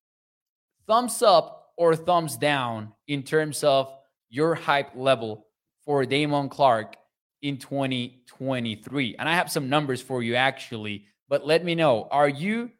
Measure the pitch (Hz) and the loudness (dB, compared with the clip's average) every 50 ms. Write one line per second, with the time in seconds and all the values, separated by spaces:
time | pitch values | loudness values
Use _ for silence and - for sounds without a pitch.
0 | _ _ _ _ _ _ _ _ _ _ _ _ _ _ _ _ _ - 214 240 | _ _ _ _ _ _ _ _ _ _ _ _ _ _ _ _ _ 2 2 2
1 | 247 233 - - 233 214 180 160 - - - - _ _ _ - 170 165 165 160 | 2 0 -2 2 6 6 6 6 4 2 -6 -20 _ _ _ 2 2 2 2 2
2 | 160 180 180 170 165 151 - - 143 147 143 135 127 120 113 110 104 104 - _ | 2 2 2 2 2 -2 -2 -2 0 0 0 0 -2 -4 -4 -6 -8 -12 -16 _
3 | _ - 147 139 131 - 156 156 156 151 139 - 147 147 135 135 131 135 - - | _ -8 -6 -6 -4 -2 0 0 0 -2 -4 0 2 4 4 4 2 -2 -8 -20
4 | _ _ _ _ _ _ 113 135 156 165 160 - - 160 143 143 - - - 123 | _ _ _ _ _ _ -4 0 0 0 0 0 0 0 0 0 -2 -4 -8 -2
5 | 131 135 131 113 117 110 107 107 _ _ _ _ _ _ _ _ _ 147 147 139 | 2 2 2 2 0 -6 -8 -10 _ _ _ _ _ _ _ _ _ -2 0 0
6 | 131 123 135 143 151 147 147 143 139 127 - - 143 131 113 110 107 104 - - | 0 0 0 0 0 0 0 -2 -2 -4 0 2 4 4 4 2 0 -6 -14 -20
7 | _ _ _ _ _ _ _ _ 143 143 139 127 - - 135 139 135 131 131 123 | _ _ _ _ _ _ _ _ -6 -6 -6 -6 -8 -8 -4 -4 -2 -2 -2 -4
8 | 123 120 123 _ _ - - - 131 135 131 123 117 113 107 - - - 123 143 | -4 -6 -10 _ _ -20 -14 -8 -6 -4 -4 -4 -4 -6 -6 -8 -10 -8 -6 -4
9 | 131 107 - - 123 151 170 180 170 - - 160 139 127 139 151 147 135 127 120 | -4 -4 -6 -6 -4 -2 0 0 -2 -2 -4 -4 -2 0 0 0 0 -2 -4 -6
10 | - - 131 123 120 117 117 123 131 135 135 - - - 120 110 107 104 104 101 | -6 -6 -4 -4 -2 0 0 2 2 0 0 -4 -10 -12 -10 -8 -8 -8 -10 -10
11 | - _ _ _ _ - 139 139 131 143 160 170 180 175 165 165 160 147 120 107 | -12 _ _ _ _ -4 -4 -2 2 2 2 2 2 0 0 2 4 4 4 2
12 | - - - 143 147 143 139 135 165 208 220 233 240 240 - | 0 0 0 2 2 2 0 -2 -4 -4 -4 -4 -6 -8 -12